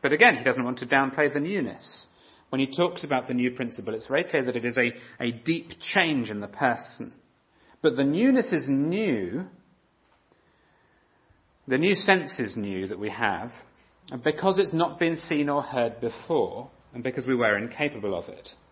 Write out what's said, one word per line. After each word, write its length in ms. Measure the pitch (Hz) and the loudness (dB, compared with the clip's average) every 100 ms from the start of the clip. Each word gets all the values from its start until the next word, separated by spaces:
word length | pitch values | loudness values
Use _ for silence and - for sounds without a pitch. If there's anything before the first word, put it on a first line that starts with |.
But 120 | 135 | 2
again, 240 | 156 240 135 | 6 6 6
he 60 | |
doesn't 200 | 131 131 | 0 0
want 160 | 123 123 | -2 -4
to 60 | 123 | 2
downplay 480 | 139 135 135 147 | 2 2 2 2
the 60 | 147 | 2
newness. 680 | 151 202 123 90 - - - _ - _ _ | -2 -2 -4 -6 -14 -14 -16 _ -20 _ _
When 100 | 131 | -2
he 80 | 135 | -2
talks 360 | 135 175 175 | 2 0 0
about 240 | 151 135 127 | -2 -2 0
the 60 | |
new 180 | 123 123 | 0 0
principle, 420 | 123 123 - 104 | -2 -8 -6 -6
it's 140 | 110 - | -8 -2
very 160 | 135 | -2
clear 220 | 175 156 127 | 2 0 0
that 100 | 120 | -2
it 100 | 120 | -2
is 120 | 123 | 2
a, 160 | 120 - - - | 0 0 -18 -6
a 120 | 123 | -4
deep 480 | 117 160 165 - - | -4 -2 -2 -4 -14
change 500 | - 202 170 143 110 | -2 2 2 2 -2
in 100 | 104 | -6
the 80 | 101 | -8
person. 680 | - 135 117 - - 113 - _ _ _ _ _ _ | 0 0 0 -6 -14 -14 -16 _ _ _ _ _ _
But 140 | 156 131 | 2 4
the 80 | |
newness 500 | 139 160 254 262 - | 2 4 4 4 4
is 160 | 165 131 | 0 0
new. 760 | 135 147 190 214 117 90 120 190 - _ _ _ _ _ _ _ _ _ _ _ _ _ _ _ _ _ _ _ _ - | 0 2 0 0 0 -2 -6 -8 -14 _ _ _ _ _ _ _ _ _ _ _ _ _ _ _ _ _ _ _ _ -2
The 100 | 131 | 2
new 180 | 175 190 | 2 2
sense 440 | - 190 139 - | 4 2 2 -6
is 160 | 113 113 | -6 -4
new 320 | 101 95 95 | -6 -4 -6
that 120 | 95 | -6
we 100 | 104 | -8
have, 420 | - 110 90 120 - - _ _ _ - 127 | -2 -2 -2 -6 -14 -20 _ _ _ -14 -4
because 360 | 135 151 190 196 | -2 0 0 2
it's 140 | 185 | 0
not 260 | 165 165 160 | 0 -2 0
been 160 | 170 160 | -2 -2
seen 340 | - 151 147 | -4 -2 0
or 120 | 143 | -2
heard 380 | 139 131 117 117 | -2 -2 -2 -2
before, 720 | - - - 160 95 104 - _ _ | -8 -8 -2 0 0 -4 -14 _ _
and 100 | 123 | -8
because 220 | 123 127 123 | -6 -4 -2
we 100 | 127 | 2
were 220 | 113 104 | 4 2
incapable 600 | 117 - 147 117 101 90 | -2 -4 -4 -2 -4 -4
of 120 | - | -6
it. 200 | - - - _ | -16 -20 -20 _